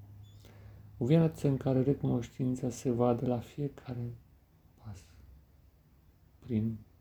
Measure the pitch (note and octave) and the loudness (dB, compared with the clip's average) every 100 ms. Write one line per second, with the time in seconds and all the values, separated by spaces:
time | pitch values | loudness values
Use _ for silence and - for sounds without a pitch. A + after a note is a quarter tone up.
0 | - - - - - - - - - - | -20 -20 -20 -20 -20 -20 -20 -20 -16 -4
1 | A#2+ E3 D#3+ D#3+ D3 C3+ C3+ C3 B2+ C#3+ | 4 6 6 2 0 0 2 2 2 2
2 | C3+ B2+ A2+ - B2+ B2+ B2+ A2+ C#3 A#2 | 2 0 -2 -4 -2 -2 -4 -4 -2 2
3 | A#2+ A#2 B2+ A#2+ A2+ - C#3+ - - A#2+ | 4 2 2 -2 -4 -6 -6 -6 -12 -8
4 | A#2+ A#2 - - _ _ - - A2 F#2+ | -8 -10 -18 -20 _ _ -20 -20 -16 -16
5 | - - - - - - - _ _ _ | -18 -20 -20 -20 -20 -20 -20 _ _ _
6 | _ _ _ _ - A2+ A2 A2 - _ | _ _ _ _ -4 0 0 -4 -12 _